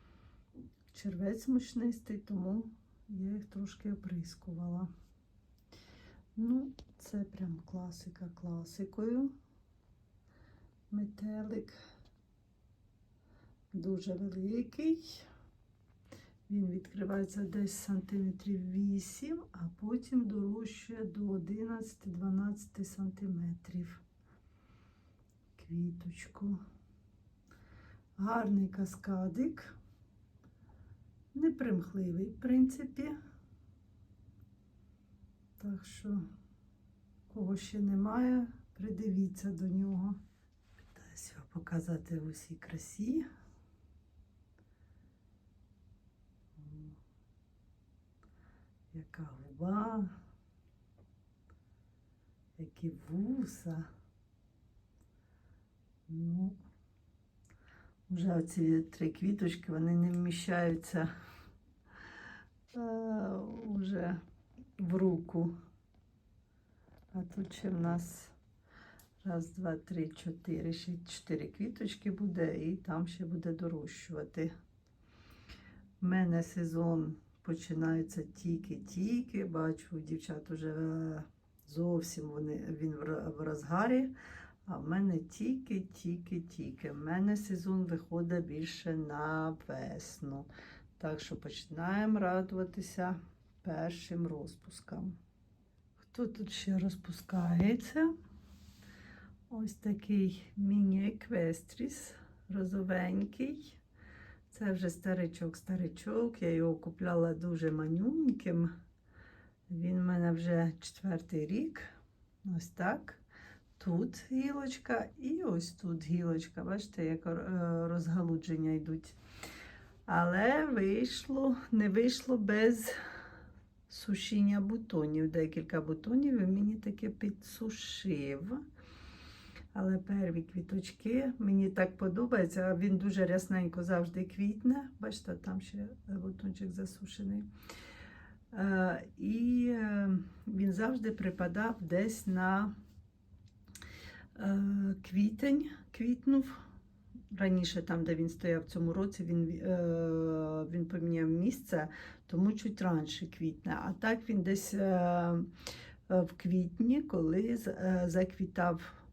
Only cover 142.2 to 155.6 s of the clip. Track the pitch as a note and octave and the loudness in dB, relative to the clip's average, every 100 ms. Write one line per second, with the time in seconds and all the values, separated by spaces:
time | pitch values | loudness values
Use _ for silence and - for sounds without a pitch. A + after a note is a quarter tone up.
142.2 | - F#3 F#3 F#3+ G#3 - - - - _ | 0 2 4 4 2 -2 -14 -20 -20 _
143.2 | - - - - - - - - - - | -20 -20 -20 -20 -20 -16 -16 -14 -16 -16
144.2 | - - G3+ G3 G3 G3+ G3 F#3+ - F#3 | -18 -4 0 2 4 2 2 0 0 4
145.2 | G#3 A3 C#4 C#4+ D4+ - - - A#3 B3 | 4 4 4 4 2 -6 -14 -4 0 2
146.2 | - C#4 C4 - - - - - - - | 6 6 4 -4 -16 -20 -20 -20 -20 -18
147.2 | - F#3 F#3+ F#3 E3+ F#3+ - E3+ E3 D#3+ | -10 0 4 4 2 0 0 0 2 2
148.2 | E3 - F3 E3 E3 F3+ E3+ F#3 G3 G3 | 0 0 0 0 0 0 0 2 0 -2
149.2 | E3+ E3+ E3 F3 F#3 F3+ E3+ E3 E3 D#3+ | 0 2 2 0 0 2 2 2 2 2
150.2 | D#3+ D#3+ D#3 D#3 D#3 E3+ E3+ F3+ E3+ E3 | 2 2 0 -2 -2 -2 -2 0 2 2
151.2 | D#3+ E3 G3+ - - F3 D#3 - - - | 4 4 4 0 0 0 0 -6 -16 -16
152.2 | - F3 G3+ G#3+ A3 G3+ F#3 E3 D3+ - | -4 4 4 4 -2 0 2 2 0 -4
153.2 | E3+ - D#3+ D#3+ F3+ D3+ - F3+ A3 A3+ | -8 -2 -2 -2 -4 -2 -2 0 2 2
154.2 | - G3+ F3+ G3 - G3 F#3+ F3+ F3 F3 | 2 2 4 2 2 2 4 6 6 4
155.2 | F3 E3+ - - | 4 2 0 -6